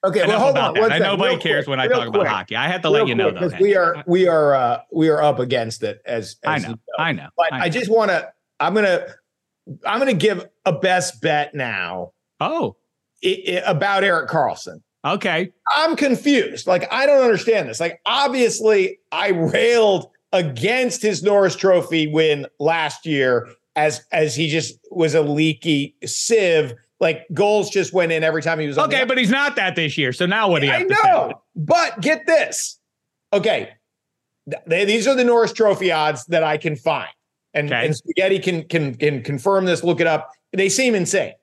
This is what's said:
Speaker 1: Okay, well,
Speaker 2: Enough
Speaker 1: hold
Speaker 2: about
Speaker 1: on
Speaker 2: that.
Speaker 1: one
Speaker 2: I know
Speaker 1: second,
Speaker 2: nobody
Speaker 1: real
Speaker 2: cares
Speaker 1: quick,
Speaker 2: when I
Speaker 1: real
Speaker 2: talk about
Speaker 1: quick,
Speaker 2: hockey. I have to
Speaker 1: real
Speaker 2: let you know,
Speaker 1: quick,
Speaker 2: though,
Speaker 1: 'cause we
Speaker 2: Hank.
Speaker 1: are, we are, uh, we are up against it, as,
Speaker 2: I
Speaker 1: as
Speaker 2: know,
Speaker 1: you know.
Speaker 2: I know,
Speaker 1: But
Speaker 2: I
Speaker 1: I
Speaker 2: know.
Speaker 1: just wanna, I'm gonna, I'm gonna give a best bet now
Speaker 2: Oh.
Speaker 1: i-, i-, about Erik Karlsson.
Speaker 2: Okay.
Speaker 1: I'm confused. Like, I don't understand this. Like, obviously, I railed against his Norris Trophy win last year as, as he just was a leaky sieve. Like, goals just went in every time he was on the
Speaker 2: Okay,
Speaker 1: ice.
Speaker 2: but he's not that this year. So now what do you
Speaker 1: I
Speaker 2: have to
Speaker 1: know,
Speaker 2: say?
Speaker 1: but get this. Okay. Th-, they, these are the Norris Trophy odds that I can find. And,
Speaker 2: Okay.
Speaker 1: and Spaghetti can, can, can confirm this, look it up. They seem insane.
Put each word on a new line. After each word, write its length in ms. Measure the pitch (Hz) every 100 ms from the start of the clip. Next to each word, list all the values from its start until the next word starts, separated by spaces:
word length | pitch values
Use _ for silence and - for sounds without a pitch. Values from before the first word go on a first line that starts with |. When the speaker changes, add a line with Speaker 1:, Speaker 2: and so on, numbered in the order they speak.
| 190
Speaker 1:
Okay, 140 | 190
well, 120 | 175
Speaker 2:
Enough 100 | 214
Speaker 1:
hold 100 | 269 196
Speaker 2:
about 120 | 135
Speaker 1:
on 40 |
Speaker 2:
that. 80 | 165
Speaker 1:
one 100 | 220
Speaker 2:
I 60 | 156
know 60 | 190
Speaker 1:
second, 120 | 196
Speaker 2:
nobody 100 | 196 254
Speaker 1:
real 60 |
Speaker 2:
cares 220 | 160 147
Speaker 1:
quick, 60 | 135
Speaker 2:
when 100 | 135
I 60 | 127
Speaker 1:
real 120 | -
Speaker 2:
talk 80 | 117
about 100 | 110
Speaker 1:
quick, 80 | -
Speaker 2:
hockey. 260 | 104 92 110
I 100 | 143
have 140 | 185
to 80 | -
Speaker 1:
real 40 | 214
Speaker 2:
let 80 | 214
you 80 | 117
know, 140 | -
Speaker 1:
quick, 40 | -
Speaker 2:
though, 80 | 175
Speaker 1:
'cause 80 | 170
we 100 | 202
Speaker 2:
Hank. 60 | 196 170 170
Speaker 1:
are, 60 | 180
we 220 | 175 180
are, 260 | 160 147
uh, 260 | 139 123 120 -
we 160 | 160 160
are 120 | 151
up 180 | 151 123
against 420 | 127 123 113 113
it, 200 | 107 101 -
as, 300 | 117 101 - 147
Speaker 2:
I 100 | 151
Speaker 1:
as 60 |
Speaker 2:
know, 60 | 92
Speaker 1:
you 40 | 113
know. 280 | - - 160
Speaker 2:
I 60 |
know, 160 | 113 - -
Speaker 1:
But 160 | 165
Speaker 2:
I 20 | 135
Speaker 1:
I 40 |
Speaker 2:
know. 80 | 175
Speaker 1:
just 200 | 190 196
wanna, 380 | 226 208 170 - _ _ _
I'm 140 | 151
gonna, 320 | 208 202 175 - - _ _ _ _ - 135 -
I'm 120 | 214
gonna 140 | 269
give 320 | 196 208 185 - _ -
a 80 |
best 480 | 170 185 180 180 -
bet 340 | 160 151 147 151
now 560 | 127 101 87 92 90 _ _ _
Speaker 2:
Oh. 340 | 165 320 123 - _ _ _ _
Speaker 1:
i-, 200 | - 196 185
i-, 140 | 180 180
about 380 | 170 196 196
Erik 260 | 196 170 127
Karlsson. 520 | 165 123 82 - - _ _ 143
Speaker 2:
Okay. 480 | 185 196 160 180 _ - 277
Speaker 1:
I'm 200 | 320 320
confused. 720 | 285 254 285 277 - - -
Like, 240 | 180 -
I 140 | 233 277
don't 160 | 277
understand 460 | 254 202 - 220 139
this. 100 | 110
Like, 220 | 170 - 196
obviously, 960 | 247 277 254 233 - 220 208 185 - _
I 160 | 156 202
railed 800 | 175 160 208 226 240 214 190 123 _ _
against 680 | 190 165 120 165 254 247 -
his 220 | 214 196
Norris 320 | 185 202 190 -
Trophy 520 | 190 180 170 165 151
win 380 | 156 160 143 135 _
last 460 | 147 165 151 - 165
year 420 | 147 131 120 117 - _ -
as, 280 | 151 - _
as 240 | 165 156 123
he 140 | 165
just 300 | 160 - - -
was 220 | - 160 151
a 60 |
leaky 760 | 147 147 160 151 165 147 143 _ 127
sieve. 680 | - - 226 185 165 139 117 _ _
Like, 240 | 160 165 -
goals 360 | 160 202 208 190
just 220 | 196 170
went 220 | 180 170
in 100 | 165
every 180 | 160 160
time 180 | 156 165
he 80 | 151
was 100 | 139
on 100 | 302
the 60 | 269
Speaker 2:
Okay, 60 |
Speaker 1:
ice. 60 | 254
Speaker 2:
but 80 | 254
he's 120 | 226
not 280 | 269 285 277
that 180 | 190 170
this 220 | 156 147
year. 160 | 135
So 120 | 127 180
now 220 | 208 208
what 120 | 165
do 60 | 139
you 40 |
Speaker 1:
I 60 | 131
Speaker 2:
have 100 | 370
to 60 | 415
Speaker 1:
know, 240 | 403 339 -
Speaker 2:
say? 20 | - _ -
Speaker 1:
but 420 | 151 339 311 -
get 260 | 185 311 311
this. 540 | 320 226 - - - _ _ _ _ _
Okay. 380 | 202 220 156 92 - _ _ _ _ _ _ -
Th-, 140 | 156 -
they, 200 | 165 202
these 200 | 220 220
are 100 | 262
the 100 | 247
Norris 260 | 233 220
Trophy 400 | 214 220 190 185
odds 320 | 160 156 143 -
that 180 | 170 156
I 100 | 151
can 220 | 165 151
find. 320 | - 143 87 - _ _ _
And, 160 | 147 147
Speaker 2:
Okay. 160 | 123 135
Speaker 1:
and 60 |
Spaghetti 460 | 151 - - 190 190
can, 240 | 180 175 156
can, 260 | 170 147 120
can 260 | 147 139
confirm 440 | 113 143 196 196 185
this, 180 | 170
look 160 | 170 170
it 80 | 165
up. 220 | 156 - - _
They 160 | 185 196
seem 260 | - 262 214
insane. 380 | 170 196 117 -